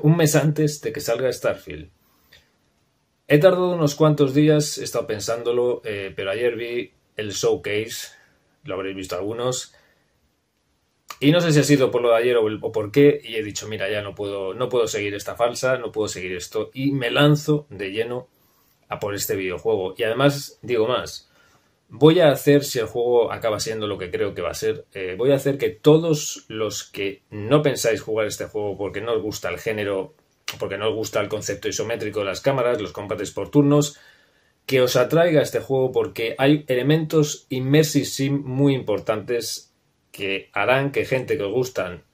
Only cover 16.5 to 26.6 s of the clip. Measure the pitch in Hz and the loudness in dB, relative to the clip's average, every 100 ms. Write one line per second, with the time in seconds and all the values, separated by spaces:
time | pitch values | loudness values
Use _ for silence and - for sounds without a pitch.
16.5 | 110 - 131 139 139 120 127 147 147 151 | -6 -6 -4 -2 -2 0 4 4 4 2
17.5 | 147 - 98 98 107 117 123 - _ _ | -2 -2 -10 -6 -4 -4 -6 -10 _ _
18.5 | _ _ _ - - 104 101 - 101 92 | _ _ _ -10 -6 -6 -4 -4 -4 -4
19.5 | 87 113 110 92 92 110 117 143 139 - | -4 -2 0 -2 -4 -2 2 2 2 -8
20.5 | - 107 117 113 117 85 - _ _ _ | -12 -4 0 0 -2 -4 -14 _ _ _
21.5 | _ _ _ _ 107 151 175 156 123 - | _ _ _ _ 6 6 8 6 4 4
22.5 | 143 139 127 110 123 120 120 110 104 113 | 4 4 -4 -4 -2 2 4 2 0 -2
23.5 | 104 113 110 104 95 90 101 101 95 82 | -2 -4 -4 -4 -6 -6 -4 -4 -4 -6
24.5 | 80 110 107 - 98 92 92 131 135 143 | -4 -4 -4 -8 -10 -8 -2 2 2 0
25.5 | 135 113 - 147 160 165 151 - - - | -2 -4 2 4 4 4 -2 -4 -10 -10
26.5 | 110 | -6